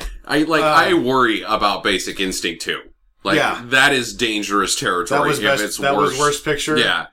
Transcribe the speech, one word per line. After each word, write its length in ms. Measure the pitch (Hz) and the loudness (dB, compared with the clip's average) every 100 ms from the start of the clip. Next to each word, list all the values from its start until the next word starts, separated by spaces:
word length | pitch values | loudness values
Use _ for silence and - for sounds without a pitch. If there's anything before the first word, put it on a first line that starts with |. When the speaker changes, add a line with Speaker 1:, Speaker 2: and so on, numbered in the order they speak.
| - - - | -12 -12 -2
Speaker 1:
I, 160 | 147 | 0
like, 200 | 156 156 | 2 2
Speaker 2:
Uh, 40 | 156 | 4
Speaker 1:
I 280 | 160 180 | 4 4
worry 480 | 175 123 131 120 101 | 4 2 4 2 2
about 400 | 90 107 104 95 | -2 0 2 0
Basic 380 | 107 92 - 85 | 0 0 -2 -4
Instinct 420 | 95 90 90 82 | -4 -4 -6 -6
two. 180 | - 78 - _ _ _ | -6 -6 -8 _ _ _
Like, 120 | 98 101 | -2 0
Speaker 2:
Yeah. 260 | 120 92 120 | 0 -4 -2
Speaker 1:
that 260 | 131 143 | 2 4
is 220 | 135 113 | 2 -2
dangerous 640 | 101 117 107 98 101 92 - | -2 -2 -2 0 0 0 -2
territory 420 | 120 90 87 139 | -2 -2 0 0
Speaker 2:
That 60 | 147 | 0
was 120 | 139 | 0
Speaker 1:
if 60 | |
Speaker 2:
best, 180 | 107 139 | 0 0
Speaker 1:
it's 120 | 104 - | -2 -2
Speaker 2:
that 180 | 139 139 | 0 2
Speaker 1:
worse. 140 | 101 | 0
Speaker 2:
was 80 | 131 | 0
worst 260 | 143 143 | 0 0
picture. 320 | 156 147 - 151 | -4 -4 -2 0
Speaker 1:
Yeah, 300 | 107 85 80 | 0 -2 -6